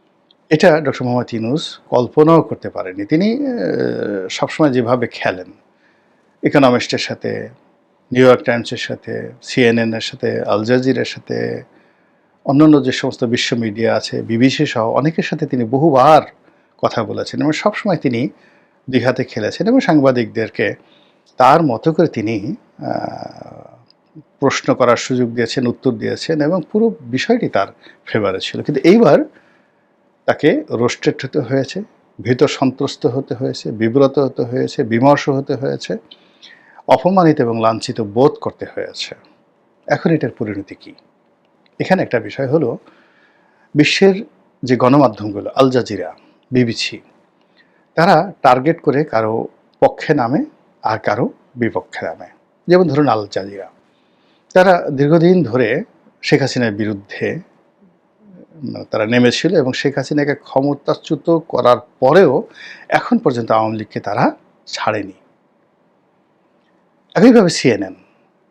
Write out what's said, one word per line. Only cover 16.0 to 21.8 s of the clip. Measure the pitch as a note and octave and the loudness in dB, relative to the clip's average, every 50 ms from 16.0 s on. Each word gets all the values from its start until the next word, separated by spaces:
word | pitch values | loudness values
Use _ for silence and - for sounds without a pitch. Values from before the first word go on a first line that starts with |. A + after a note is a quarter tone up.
| B2+ D3+ D#3 C#3 - - - _ _ _ _ _ _ _ _ | 6 6 6 6 4 0 -8 _ _ _ _ _ _ _ _
কথা | _ A#2+ A2 - A#2+ A2 | _ -4 -2 -2 -4 -4
বলেছেন | G2+ G#2+ G#2 G2+ - - B2 | -4 -6 -8 -8 -6 -6 -4
এবং | C3+ D3+ | -2 -2
সবসময় | D3+ - - G#3 G#3 - - G3+ E3+ | -2 -2 -2 -2 -2 -2 -2 -2 -2
তিনি | D3+ - C3+ A#2+ A#2 C#3 - - _ _ _ _ _ _ _ _ _ _ - | -2 -2 -2 -2 -2 -4 -6 -8 _ _ _ _ _ _ _ _ _ _ -4
দুই | B2+ A#2+ | -2 0
হাতে | A2+ B2+ B2 - B2 | 0 0 -2 -2 -6
খেলেছেন | - - G#2+ G#2 G2+ - - F3 | -6 -6 -6 -4 -4 -4 -2 0
এবং | A3 B3+ C4+ | 0 0 2
সাংবাদিকদেরকে | - - D#3+ D3 C3+ C3+ B2+ B2 A2+ G#2 G#2 A#2 A2 G2+ - - A2 G2+ A#2 - _ _ _ _ _ _ _ _ _ _ _ | 2 2 2 4 4 4 2 0 -2 -2 -4 -6 -6 -4 -4 -4 -4 -4 -4 -8 _ _ _ _ _ _ _ _ _ _ _
তার | - B2+ B2+ D3 E3+ E3+ | 4 4 6 6 4 4
মতো | C#3 A2+ A2 | 0 -2 -2